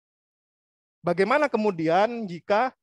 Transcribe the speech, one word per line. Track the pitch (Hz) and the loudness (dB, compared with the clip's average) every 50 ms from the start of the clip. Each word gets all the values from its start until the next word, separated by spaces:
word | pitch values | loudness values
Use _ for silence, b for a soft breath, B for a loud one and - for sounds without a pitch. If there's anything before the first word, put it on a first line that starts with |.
| _ _ _ _ _ _ _ _ _ _ _ _ _ _ _ _ _ _ _ _ | _ _ _ _ _ _ _ _ _ _ _ _ _ _ _ _ _ _ _ _
bagaimana | - 170 175 170 196 208 254 302 302 285 | -4 -4 0 0 0 2 2 2 0 0
kemudian | - 220 214 208 196 165 160 160 165 185 208 233 240 233 226 185 | 0 0 -2 -2 -2 -2 -2 2 2 2 2 2 -2 -6 -8 -10
jika | 170 160 - - 202 208 247 262 - _ | -10 -12 -4 -2 0 0 0 -2 -4 _